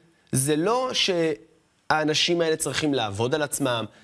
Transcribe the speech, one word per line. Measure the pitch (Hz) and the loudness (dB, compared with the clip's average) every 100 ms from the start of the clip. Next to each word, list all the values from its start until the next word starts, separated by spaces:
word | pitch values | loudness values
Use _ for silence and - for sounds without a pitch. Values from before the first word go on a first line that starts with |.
| _ _ _ | _ _ _
זה | 131 135 151 | -2 2 2
לא | 180 240 254 | 2 0 -2
שהאנשים | - - 175 165 156 - _ _ _ - 156 151 151 - 170 | -2 0 0 0 -2 -10 _ _ _ -4 0 0 0 2 2
האלה | 160 156 | 2 0
צריכים | 156 131 156 | -2 -2 0
לעבוד | 135 107 104 120 | 0 0 -2 0
על | 156 | 0
עצמם, | 147 - 139 117 107 - | -2 -2 -2 -2 -4 -12